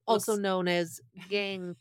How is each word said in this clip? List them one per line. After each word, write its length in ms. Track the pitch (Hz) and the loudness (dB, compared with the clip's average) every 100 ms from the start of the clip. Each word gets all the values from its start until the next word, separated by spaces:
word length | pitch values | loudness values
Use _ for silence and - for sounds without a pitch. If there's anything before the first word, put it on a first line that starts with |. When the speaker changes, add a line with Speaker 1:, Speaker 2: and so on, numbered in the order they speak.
| - | 2
Speaker 1:
Also 240 | 214 - | 2 2
Speaker 2:
Looks 80 | 208 | 0
Speaker 1:
known 260 | 196 185 180 | 2 2 2
as 340 | 175 165 - - 185 180 | 2 0 -6 -18 -20 -4
gang 460 | 202 196 190 180 170 | -4 -2 -6 -8 -10